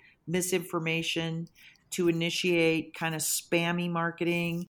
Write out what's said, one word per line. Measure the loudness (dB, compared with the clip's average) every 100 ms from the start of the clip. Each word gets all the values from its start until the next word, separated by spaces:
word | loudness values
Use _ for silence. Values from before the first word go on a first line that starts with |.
| -20 _ -2
misinformation, | 0 2 0 0 -2 0 0 0 -2 -2 -4 -8 _ -20 -20 -8
to | 0 2
initiate | 2 0 0 2 4 4 4 -2
kind | -6 -4
of | -2
spammy | -2 -2 0 0 2 0 0
marketing. | 0 -2 0 0 0 0 -4 -8